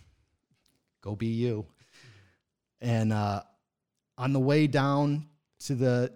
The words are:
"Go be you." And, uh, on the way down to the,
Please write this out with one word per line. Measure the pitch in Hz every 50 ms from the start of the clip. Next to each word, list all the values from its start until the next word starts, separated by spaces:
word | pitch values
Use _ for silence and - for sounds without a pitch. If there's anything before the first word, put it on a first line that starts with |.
| - _ _ _ _ _ _ _ _ _ _ _ _ _ _ _ _ _ _ _
"Go | - 98 104
be | 98 113 113
you." | 113 113 120 123 113 104 101 - _ _ - _ _ - - - - - - _ _ _ _ _ _ _ _ _ _ -
And, | 117 120 117 113 110 110 110
uh, | 107 104 101 101 98 - _ _ _ _ _ _ _ _ _ _ _ _ _ _ -
on | 123 135 139
the | 135
way | 127 139 143 156 151
down | 147 - 143 135 139 139 143 147 147 143 151 151 - _ _ _ _ _ -
to | - - 139
the, | 120 131 127 123 123 123 123 -